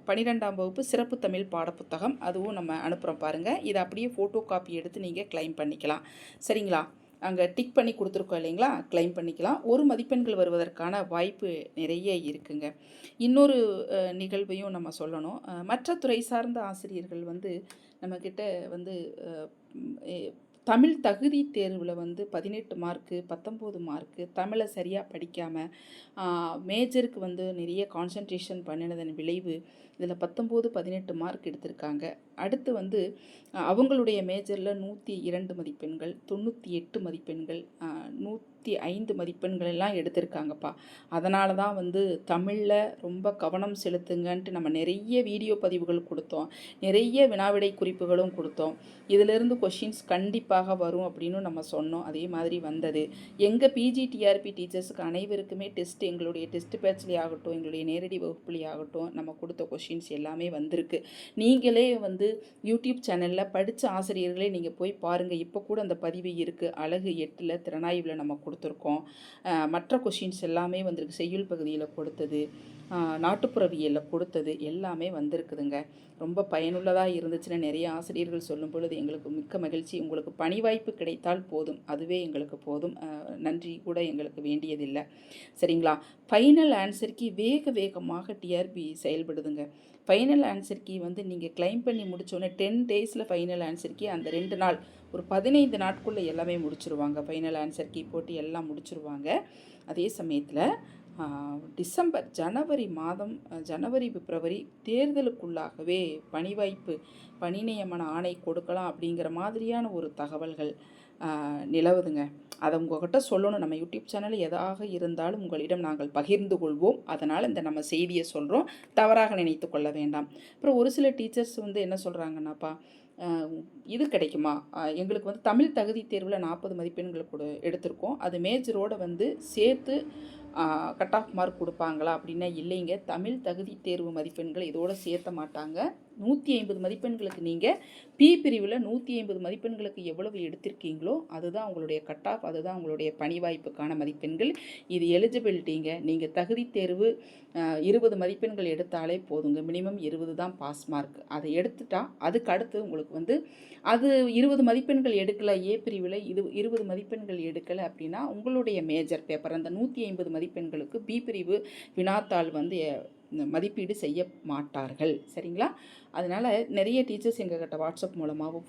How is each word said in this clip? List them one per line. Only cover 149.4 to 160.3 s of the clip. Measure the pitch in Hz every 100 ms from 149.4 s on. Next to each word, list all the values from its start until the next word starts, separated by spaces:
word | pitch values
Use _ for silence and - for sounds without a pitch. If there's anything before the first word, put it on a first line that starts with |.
| 151 151
மினிமம் | 156 175 190 202
இருபது | 151 160 165
தான் | 165 180 185
பாஸ் | 143 143 -
மார்க். | 147 143 - -
அதை | 151 151 160
எடுத்துட்டா | 185 - 233 190 262 -
அதுக்கு | 165 226 233
அடுத்து | 185 226 208
உங்களுக்கு | 208 160 151
வந்து | 156 165 285 - - - -
அது | - 233 277 269 247
இருபது | 226 277 277
மதிப்பெண்கள் | 240 240 254 269 262
எடுக்கல | 208 196 202 208 196
ஏ | 185 220
பிரிவுல, | 220 196 180 202 208
இது | 185 190
இருபது | 202 226 226
மதிப்பெண்கள் | 202 185 196 226 202 180
எடுக்கல | 165 160 - 180 170
அப்படின்னா | - 160 185
உங்களுடைய | 277 208 233 254 233 190
மேஜர் | 160 156 156 160
பேப்பர் | - 151 156
அந்த | 160 160
நூத்தி | 185 254 247
ஐம்பது | 214 185 175